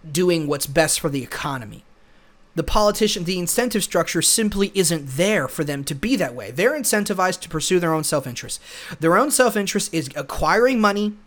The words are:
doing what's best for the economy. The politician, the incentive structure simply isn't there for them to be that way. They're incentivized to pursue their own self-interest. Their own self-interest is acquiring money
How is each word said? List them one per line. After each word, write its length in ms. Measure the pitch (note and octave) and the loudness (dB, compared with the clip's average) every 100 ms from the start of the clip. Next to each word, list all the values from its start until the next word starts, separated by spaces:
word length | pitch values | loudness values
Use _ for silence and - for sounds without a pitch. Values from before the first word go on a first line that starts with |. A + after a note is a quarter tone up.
| D#3+ | -12
doing 340 | D3 F3+ E3+ D3 | -2 0 0 -2
what's 200 | C#3+ C#3+ | -4 -2
best 340 | C#3+ D#3 - | 0 0 0
for 80 | E3 | -2
the 140 | C#3 | -4
economy. 600 | A#2+ - D3 C3+ A2 G2+ _ _ _ _ _ _ _ E3 | -6 -8 -6 -8 -10 -18 _ _ _ _ _ _ _ -6
The 60 | |
politician, 640 | - G#3+ G#3 G#3 G#3+ G#3 | 0 4 4 2 0 0
the 140 | F3 F#3 | -2 -2
incentive 440 | F3 - A#3+ G#3 | 0 0 0 0
structure 380 | - F#3 E3 E3+ | 0 0 2 0
simply 500 | D#3 - G#3+ G3 G3+ | 2 2 0 0 0
isn't 420 | G3 E3 E3 C#3 C3 | 2 0 0 -4 0
there 320 | F#3+ G#3 C3 | 2 2 0
for 160 | - | -4
them 180 | D3 C#3+ | -4 -4
to 100 | C#3 | -6
be 200 | C#3 A3 B3+ | -4 -2 0
that 180 | D3 | -2
way. 160 | B2 G#2 | -6 -8
They're 280 | B2+ A3 D4 | 2 2 2
incentivized 640 | - G#3+ G#3 F#3+ F#3 F3+ | 0 0 0 0 0 0
to 80 | - | -6
pursue 320 | D#3+ - F3+ | -4 2 2
their 140 | E3+ | 4
own 100 | D#3+ | 0
self-interest. 560 | D3 D3+ B2+ A#2+ A#2 - - - - E3 | 0 -2 -2 -10 -10 -12 -12 -16 -14 -2
Their 160 | E3 F#3 | 4 4
own 140 | C#4+ | 4
self-interest 640 | C4+ B3 G#3+ G3 G3+ - | 4 4 2 -2 -2 -2
is 160 | E3 C3 | -4 -4
acquiring 640 | D3 C#3 - D3+ G3 B3 B3+ | -8 -8 -2 2 4 4 4
money 360 | G#3+ G3+ G#3 G#3 | 2 2 -2 -6